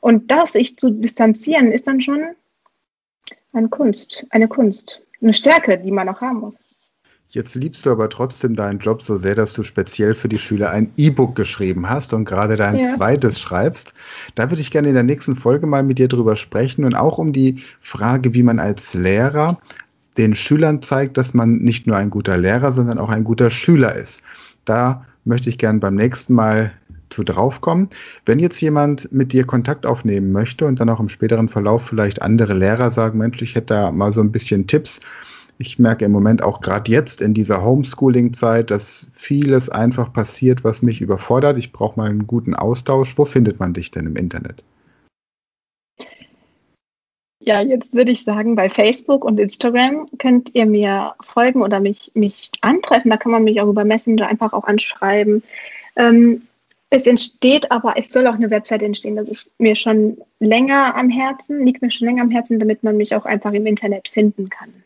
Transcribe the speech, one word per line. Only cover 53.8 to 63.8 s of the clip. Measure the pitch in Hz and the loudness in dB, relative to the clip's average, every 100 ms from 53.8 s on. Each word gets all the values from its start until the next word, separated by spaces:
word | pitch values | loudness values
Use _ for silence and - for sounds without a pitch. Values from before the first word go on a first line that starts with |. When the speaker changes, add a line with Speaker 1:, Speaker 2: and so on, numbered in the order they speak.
Speaker 1:
Messenger | 208 220 - 220 208 | 2 0 2 0 0
einfach | 220 220 | -2 -2
auch | - | -4
anschreiben. | - 214 - - 196 202 208 214 - - - - - - | 0 -2 -2 -4 0 0 2 0 -2 -20 -18 -20 -14 0
Ähm, | 233 233 233 233 - _ _ _ _ | 4 6 6 4 -6 _ _ _ _
es | 262 254 | 2 4
entsteht | 240 - _ 254 294 294 | 2 0 _ 2 2 2
aber, | 240 226 - | -2 -2 -4
es | - | -2
soll | 254 254 | 0 2
auch | |
eine | 220 226 | 2 0
Website | 214 214 220 | -2 -2 -4
entstehen. | 208 208 220 214 | -4 -6 -8 -8
Das | 214 | -8
ist | 214 - _ | -10 -14 _
mir | 226 214 | 2 2
schon | 233 220 214 226 - _ | 2 2 2 -2 -14 _
länger | 220 220 269 277 262 | 2 2 4 2 2
am | 247 254 | 2 0
Herzen, | 247 262 277 - 294 | 0 -4 -6 -8 0
liegt | 254 254 | 0 0
mir | 247 | -4
schon | - 233 | -2 -2
länger | 247 | 0
am | 240 | 0
Herzen, | 233 240 226 | 0 -2 -2
damit | 214 214 | 0 -2
man | 220 214 | -2 -2
mich | 208 | 0
auch | 208 | -4
einfach | - 202 208 | -4 -4 -4
im | 208 214 | -4 -2
Internet | 208 | -2